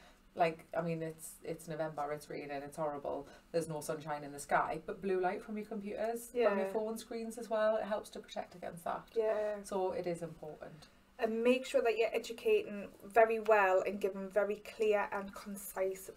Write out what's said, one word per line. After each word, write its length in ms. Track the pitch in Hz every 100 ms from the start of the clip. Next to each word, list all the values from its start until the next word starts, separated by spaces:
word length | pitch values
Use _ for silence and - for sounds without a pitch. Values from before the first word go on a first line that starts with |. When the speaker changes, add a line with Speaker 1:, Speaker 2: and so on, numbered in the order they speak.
| - - _ -
Speaker 1:
Like, 280 | 165 165 - -
I 40 |
mean, 200 | 170 165
it's, 340 | 160 160 - - -
it's 240 | 165 -
November, 420 | 151 160 151 143
it's 180 | 151 -
raining, 200 | 147 143
it's 240 | 139 143 165
horrible, 500 | 151 147 147 143 143 - -
there's 160 | 170 156
no 100 | 151
sunshine 460 | - 156 156 147 143
in 80 |
the 60 | 143
sky, 420 | - 160 143 160 -
but 160 | 202
blue 200 | 196 185
light 200 | 185 208
from 140 | - 214
your 100 | 208
computers, 600 | 214 202 - 220 233 -
from 100 | 247
your 160 | 214 202
Speaker 2:
Yeah. 160 | 196
Speaker 1:
phone 240 | 220 214 226
screens 400 | - 226 226 226
as 120 | 208
well, 280 | 220 214 220
it 80 | 202
helps 240 | 208 -
to 100 | -
protect 340 | - - -
against 300 | 180 - 170
that. 240 | - 170 - 226
Speaker 2:
Yeah. 400 | 220 214 214 208
Speaker 1:
So 300 | 202 196 185
it 120 | 170 170
is 160 | 170
important. 640 | 165 160 156 151 - 160 - _ _ -
Speaker 2:
And 220 | 226 226
make 240 | 240 254 262
sure 160 | 269
that 160 | 233 220
you're 160 | 226
educating 760 | 226 226 233 226 214 - 208 190 - 202
very 340 | 233 220 226
well 420 | 214 214 190 185 190
and 140 | 202
giving 260 | 196 190 190
very 340 | 202 202 208 - -
clear 320 | 214 208 -
and 200 | 202 196
concise 800 | - 214 196 - 196 190 190 -